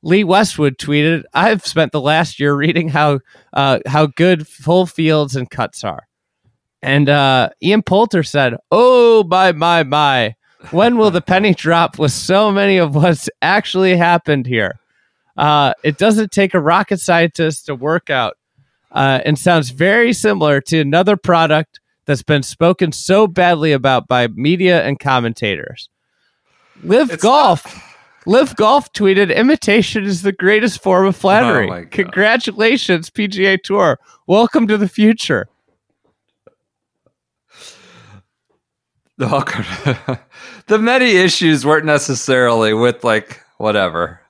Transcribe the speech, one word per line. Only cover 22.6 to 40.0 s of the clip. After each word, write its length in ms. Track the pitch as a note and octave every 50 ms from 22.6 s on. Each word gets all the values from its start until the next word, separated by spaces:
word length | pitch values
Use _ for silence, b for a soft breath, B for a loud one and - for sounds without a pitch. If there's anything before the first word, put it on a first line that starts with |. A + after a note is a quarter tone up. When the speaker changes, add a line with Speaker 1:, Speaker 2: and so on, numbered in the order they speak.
| D#3+ E3+ F3+ - F#3+ E3
Speaker 1:
so 360 | C#3+ - - - F#3+ G3+ A3 G3+
badly 440 | E3+ F#3 F3+ F3+ F3 D#3 D3 D#3+
about 360 | D3 C3+ B2 C3+ C3 B2 - _
by 200 | B2+ B2 A#2+ A#2
media 560 | G#2 - B2 D3 F3 F3 F#3+ F3+ F3+ E3 -
and 160 | A#2 C#3 -
commentators." 880 | - C#3+ C3 B2+ A#2+ A#2 A2+ - - G#2+ G2 D2+ - - - - - - _ _ _ _ _ _ _ _ _ _ _ _ _ _ _ _ _ _ -
Live 260 | E3 F#3+ B3 D4+ B3
Speaker 2:
It's 120 | E3+ D#3+ -
Speaker 1:
Golf. 420 | G#3+ C4 D4 D4 A3 F3 D3+ -
Speaker 2:
not 180 | - - B B B B B B B B B B
Speaker 1:
Live 300 | E3+ G3 A#3+ C#4 C4+ - -
Golf 340 | G#3+ G#3+ B3+ C#4+ B3+ -
tweeted, 420 | _ - G#3 G3 F#3+ F#3+ G3+ F3+ -
"Imitation 680 | - A3+ C4 D4+ - - - G3+ A#3 G3+ - - A3+ F#3+
is 180 | G3+ G3 E3+
the 120 | F3+ G3+ F#3+
greatest 480 | - F3+ F#3 G#3 G#3+ A#3+ A#3 - - -
form 220 | G3 F#3 F3+ F#3+ G3
of 80 | F#3
flattery. 500 | - - G3 G3 G#3+ - A#2+ - C3 G#2+
Speaker 2:
Oh 40 | F2+
my 120 | F2+ F2
God. 100 | F2 -
Speaker 1:
Congratulations, 1160 | - - F#3+ F3+ F3+ F3+ G3+ G#3+ A3+ B3+ - - G3 - A3 A3+ B3+ C4+ - - F#3 E3+ E3 -
P 180 | _ - G#3 G#3
G 160 | G3 G3 F#3+
A 120 | G3 F#3+ F#3+
Tour. 420 | _ - G3 G3+ F#3+ D#3+ B2+ - b b b b b
Welcome 420 | b E3+ G#3 A#3 A#3 - D4+ A#3 G3+
to 100 | G#3+ G#3
the 120 | G#3 F#3
future." 580 | - - G#3 G#3+ - - - - D3 G#2 F2 - _ _ _ _ _ _ _ _ _ _ _ _ _ _ _ _ _ _ _ - _ _ _ _ _ _ _ _ _ _ _ _ _ _ _ _ _ _ _ B B B B B B B B B B B B G#2 G2+ G2 B _ _ _ _ _ _ _ _ _ _ _ _ _ _ _ _ _ _ -
Speaker 2:
Welcome. 460 | C3 A2+ - C#3 - - - - G#2 -
<laughs> 480 | - - - C#3+ B2+ -